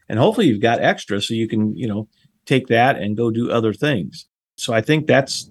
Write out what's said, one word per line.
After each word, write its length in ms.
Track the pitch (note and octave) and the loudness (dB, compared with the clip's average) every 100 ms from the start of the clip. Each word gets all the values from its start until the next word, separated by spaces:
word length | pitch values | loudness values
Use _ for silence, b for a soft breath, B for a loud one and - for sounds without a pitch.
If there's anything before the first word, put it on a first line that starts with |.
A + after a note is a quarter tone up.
| b | b
and 100 | A2 | 2
hopefully 300 | E3+ A3 F3 | 2 4 2
you've 120 | G#2 | 2
got 220 | A2+ A#2 | 2 2
extra 380 | D3 G3 - G2+ | 0 -2 -4 -6
so 120 | - | -4
you 120 | A2+ A2 | -4 -2
can, 300 | A2 G#2+ - | -2 -2 -4
you 100 | A#2 | -6
know, 220 | G2+ A2 _ _ _ - | -6 -8 _ _ _ -2
take 200 | C3 B2+ | 0 2
that 280 | A2+ B2+ - | 2 4 2
and 180 | G2+ G#2+ | -2 -2
go 140 | A#2+ | -2
do 200 | A2+ A#2 | -2 -2
other 220 | A2+ A2 | 0 0
things. 540 | G2+ D3+ A#2+ D#2+ - - _ _ - | 0 -2 -2 -4 -12 -20 _ _ -12
So 160 | - | -4
I 60 | A2+ | -2
think 240 | A2 D#3 D3+ | 2 2 4
that's 440 | B2+ C#3 - - | 2 2 -4 -12